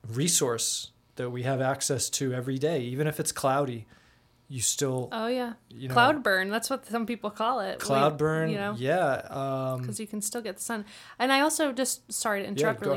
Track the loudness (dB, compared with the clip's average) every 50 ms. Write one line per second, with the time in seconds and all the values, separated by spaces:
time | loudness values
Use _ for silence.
0 | -10 -6 -2 0 0 2 4 4 2 2 0 0 -2 -2 -2 -4 -6 -10 _ _
1 | _ _ _ -6 -6 -4 -4 -4 -2 0 0 2 2 0 0 0 0 0 0 0
2 | 0 -2 -2 -2 0 0 -2 -2 -2 -2 -2 0 0 0 0 0 -2 -2 -2 0
3 | 0 -2 0 -2 -4 -4 -4 0 2 2 4 4 2 0 -2 -6 -10 _ -20 -20
4 | _ _ _ _ _ _ _ _ _ _ -6 -2 -2 0 0 0 0 0 0 -2
5 | -2 -4 -4 -4 -2 -2 -2 -2 -2 -4 -8 -12 _ _ -16 -12 -8 0 4 6
6 | 6 6 6 4 2 2 2 4 2 0 -2 -2 -2 -2 -4 -4 -4 -4 -4 -4
7 | -2 -2 -4 -4 -4 -8 -4 -2 0 0 0 0 -2 -4 -4 -6 0 2 4 6
8 | 6 4 4 2 0 2 2 2 0 0 0 -2 -2 -4 -4 -2 0 2 2 4
9 | 4 2 2 0 -2 -6 -6 -4 -4 -2 -2 -2 -2 -2 -2 -2 -4 -6 -6 -8
10 | -8 -8 -6 -6 -6 -4 -6 -6 -6 -8 -8 -8 -6 -6 -6 -6 -6 -10 -16 -20
11 | -20 -20 -4 _ 2 4 6 6 4 4 4 2 0 0 2 0 0 0 -2 -6
12 | _ -8 -6 -2 0 0 0 0 -2 -4 0 2 2 2 2 0 0 0 0